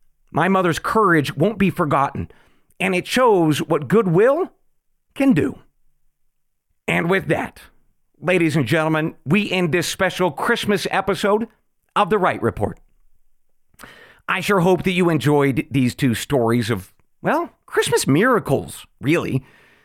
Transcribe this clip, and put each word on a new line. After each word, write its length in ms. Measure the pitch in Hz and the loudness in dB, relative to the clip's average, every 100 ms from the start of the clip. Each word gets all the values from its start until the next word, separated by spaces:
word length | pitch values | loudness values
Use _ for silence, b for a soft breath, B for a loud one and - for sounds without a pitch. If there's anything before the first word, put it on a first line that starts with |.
| _ _ _ | _ _ _
My 180 | 143 175 | -2 0
mother's 320 | 190 175 151 | 2 0 -2
courage 560 | - 226 202 160 135 135 | -2 2 4 2 0 -2
won't 240 | 202 214 | -2 0
be 100 | 196 | 0
forgotten, 600 | - 156 143 143 - 82 b b b b b | 0 -2 0 -2 -4 -12 b b b b b
and 160 | 170 180 | -4 -4
it 100 | 170 | -2
shows 560 | 240 254 196 160 143 | 2 4 4 2 0
what 260 | - 156 135 | -2 -2 2
goodwill 640 | 208 190 165 240 294 349 _ _ _ _ _ _ | 2 4 4 4 2 -2 _ _ _ _ _ _
can 200 | - 269 | 0 2
do." 260 | 156 - - - _ _ _ _ _ _ _ _ _ _ _ - | 4 0 -6 -20 _ _ _ _ _ _ _ _ _ _ _ -6
And 220 | 165 165 | -2 0
with 180 | 190 143 | -2 -2
that, 340 | 165 - - - _ _ _ _ _ | -4 -6 -14 -20 _ _ _ _ _
ladies 360 | 147 180 165 151 | -2 2 2 0
and 100 | 113 | 0
gentlemen, 500 | 160 156 156 160 - 131 | 0 0 0 -2 -6 0
we 260 | 202 208 | 0 0
end 200 | 185 175 | -2 0
this 160 | 175 - | 0 -2
special 440 | - 190 - 180 | -2 -2 0 -2
Christmas 560 | 135 - 233 - 202 - | -2 -2 -2 0 -2 -2
episode 580 | 185 196 180 202 214 226 _ _ _ _ 185 | -4 -2 -2 0 0 -2 _ _ _ _ -2
of 140 | 185 | 0
The 80 | 208 | 2
Wright 240 | 175 113 | 0 0
Report. 380 | 113 - 90 - _ _ _ _ _ _ _ _ _ - B B B B - | -2 -2 -6 -8 _ _ _ _ _ _ _ _ _ -20 B B B B -8
I 120 | 185 | -4
sure 220 | 180 202 | 0 2
hope 220 | 180 180 | 2 2
that 80 | 190 | 0
you 180 | 180 170 | 0 2
enjoyed 580 | 151 135 147 139 131 - | 2 2 2 2 -2 -2
these 240 | 135 123 | 0 0
two 220 | - 135 107 | 0 -2 -2
stories 560 | - 139 113 120 110 | -2 0 2 0 0
of, 220 | 101 92 _ _ _ | -4 -8 _ _ _
well, 300 | 165 294 349 _ - | -4 -2 -4 _ -8
Christmas 400 | 403 - 466 - | -4 0 0 2
miracles, 800 | 143 254 220 - 123 76 - - - | 2 2 0 0 -4 -4 -16 -20 -8
really. 440 | 131 160 - 135 b b b b | -2 -2 -2 -6 b b b b